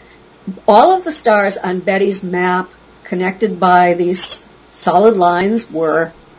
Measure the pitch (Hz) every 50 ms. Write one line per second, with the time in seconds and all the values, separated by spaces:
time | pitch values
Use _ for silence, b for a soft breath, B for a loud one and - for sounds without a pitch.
0 | b b b b b - - - - 196 190 - - - 202 220 269 349 381 370
1 | 359 339 302 - - 240 214 208 202 202 196 - - 185 185 185 180 202 190 196
2 | 196 190 196 190 - 175 180 180 180 185 180 180 185 - - - _ - - -
3 | - - 196 180 185 185 190 - 226 208 180 175 185 185 180 180 180 175 175 175
4 | 180 175 185 185 - - - - - - - - _ _ - - - 180 160 175
5 | 208 226 220 190 175 175 175 175 185 202 220 233 - - - 156 165 156 151 160
6 | 165 165 - - - - -